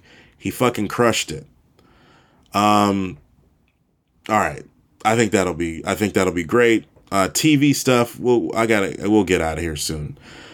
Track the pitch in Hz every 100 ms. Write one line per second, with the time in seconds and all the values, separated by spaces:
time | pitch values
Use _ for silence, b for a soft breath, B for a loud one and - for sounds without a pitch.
0 | b b b b 98 - 123 117 101 -
1 | 120 104 - 76 - _ _ _ b b
2 | b b b b b 101 104 104 104 98
3 | 92 - _ _ _ _ _ _ _ _
4 | _ _ - 107 85 71 - _ _ _
5 | 107 117 107 104 90 80 85 80 - 92
6 | 101 101 92 87 78 117 117 113 - _
7 | _ 98 92 - 156 147 147 135 135 123
8 | 120 - 117 120 85 - 113 107 95 -
9 | 98 107 92 87 80 78 82 76 - 78
10 | 71 - B B B